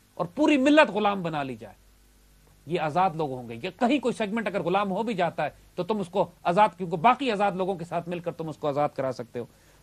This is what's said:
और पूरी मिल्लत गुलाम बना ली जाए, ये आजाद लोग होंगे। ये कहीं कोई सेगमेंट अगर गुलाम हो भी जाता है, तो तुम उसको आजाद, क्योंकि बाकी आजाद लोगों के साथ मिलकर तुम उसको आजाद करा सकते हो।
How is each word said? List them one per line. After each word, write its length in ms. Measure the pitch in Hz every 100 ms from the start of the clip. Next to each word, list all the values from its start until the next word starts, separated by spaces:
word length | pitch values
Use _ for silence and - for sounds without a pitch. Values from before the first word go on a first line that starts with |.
| _ -
और 80 | 170
पूरी 320 | - 302 294
मिल्लत 340 | 277 302 285
गुलाम 320 | 196 208 202
बना 200 | 170 156
ली 120 | 135 113
जाए, 200 | 107 - _ _ _ _ _ _ _ _ 135
ये 100 | 165
आजाद 380 | 156 160 190 156
लोग 140 | 147
होंगे। 260 | 127 117 117
ये 160 | 180
कहीं 280 | - 240 285
कोई 140 | 240
सेगमेंट 340 | 208 208 226 208
अगर 140 | 185
गुलाम 280 | 160 196 202
हो 140 | 185
भी 100 | 233
जाता 300 | 185 170 -
है, 120 | 147 - - -
तो 60 |
तुम 160 | 175 214
उसको 300 | 175 196 170 - 170
आजाद, 300 | 180 214 -
क्योंकि 220 | 180 175
बाकी 320 | 220 247 262
आजाद 260 | 202 202 185
लोगों 220 | 185 185
के 80 | 170
साथ 160 | 170 170
मिलकर 260 | 175 170
तुम 160 | 160 160
उसको 180 | 139 151
आजाद 240 | 139 147
करा 200 | - 131
सकते 280 | 123 113 123
हो। 100 | 117 _ _ _